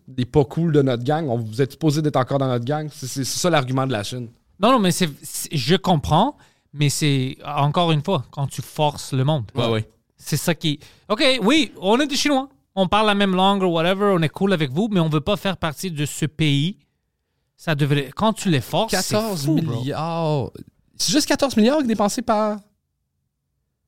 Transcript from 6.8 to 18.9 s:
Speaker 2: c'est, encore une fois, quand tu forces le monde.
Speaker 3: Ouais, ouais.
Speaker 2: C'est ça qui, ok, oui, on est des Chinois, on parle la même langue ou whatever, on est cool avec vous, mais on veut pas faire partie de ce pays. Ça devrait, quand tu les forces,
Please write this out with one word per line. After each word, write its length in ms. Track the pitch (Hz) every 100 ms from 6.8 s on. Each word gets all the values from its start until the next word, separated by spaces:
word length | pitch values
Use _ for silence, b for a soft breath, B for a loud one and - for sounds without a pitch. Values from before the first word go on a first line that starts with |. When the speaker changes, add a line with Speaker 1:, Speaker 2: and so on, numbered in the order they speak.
| 147
Speaker 2:
c'est, 480 | - 151 139 131 -
encore 480 | - 147 143 165 170
une 100 | 156
fois, 220 | 143 147 -
quand 160 | - 139
tu 160 | -
forces 500 | - - 151 - -
le 120 | 131
monde. 200 | 131 156 107
Speaker 3:
Ouais, 140 | - 117
ouais. 200 | 110 110 _ _ _
Speaker 2:
C'est 220 | - 156
ça 160 | -
qui, 240 | 165 160 143 B B B
ok, 120 | 214 285 262
oui, 300 | 202 311 240 -
on 220 | 185 233
est 60 | 302
des 100 | 277
Chinois, 320 | 294 269 269 _ _ -
on 120 | 185
parle 180 | 202 214
la 80 |
même 220 | 202 196 185
langue 260 | 190 202
ou 40 | 185
whatever, 480 | 165 165 190 202 185
on 60 |
est 60 | 156
cool 240 | - 196
avec 180 | 185 151
vous, 160 | 135 220
mais 80 | 202
on 100 | 160
veut 120 | 151
pas 160 | 139 202
faire 200 | 196 175
partie 320 | 165 139 190
de 140 | 151 147
ce 180 | - 160
pays. 520 | - 156 139 156 208 _ _ _ _ _ _ _ _
Ça 180 | - 151
devrait, 340 | 147 143 135 -
quand 160 | 214
tu 160 | 208 202
les 100 | 147
forces, 280 | - 156 220